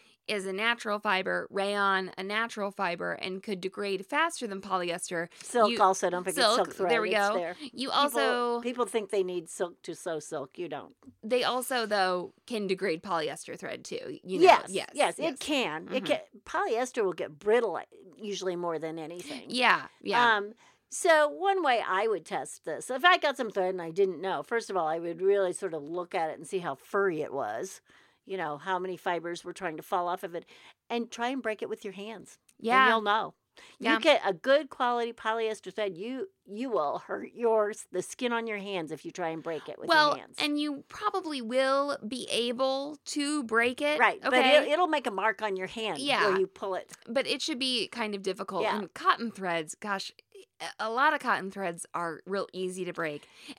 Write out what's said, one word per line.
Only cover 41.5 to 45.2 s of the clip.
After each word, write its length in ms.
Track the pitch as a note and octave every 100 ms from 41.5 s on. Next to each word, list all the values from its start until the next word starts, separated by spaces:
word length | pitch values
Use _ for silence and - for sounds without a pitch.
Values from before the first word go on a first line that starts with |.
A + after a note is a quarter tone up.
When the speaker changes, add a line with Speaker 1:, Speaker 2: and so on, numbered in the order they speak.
| B3+ C4+ C#4 C#4+ - G#3+
Speaker 1:
be 200 | B3 -
able 640 | G3+ A#3+ A#3+ C4+ C4+ C#4+ D4+ -
to 360 | D4 C#4+ D4+
break 380 | A3+ A3 A#3+ B3+
it, 180 | D4 D4+
Speaker 2:
Right, 220 | A3 D3+
but 120 | - B3+
Speaker 1:
okay? 220 | C4 D4
Speaker 2:
it, 100 | -
it'll 180 | D4+ F4+
make 200 | D4+ A#3+
a 40 |
mark 300 | G3